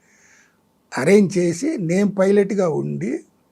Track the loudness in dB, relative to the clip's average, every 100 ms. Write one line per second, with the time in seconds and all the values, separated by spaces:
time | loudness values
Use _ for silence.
0 | _ _ _ _ _ _ _ _ _ -4
1 | 4 4 4 0 -2 -2 -4 -4 -2 0
2 | 0 0 2 2 2 0 -2 -2 -4 -6
3 | -6 -6 -10 _ _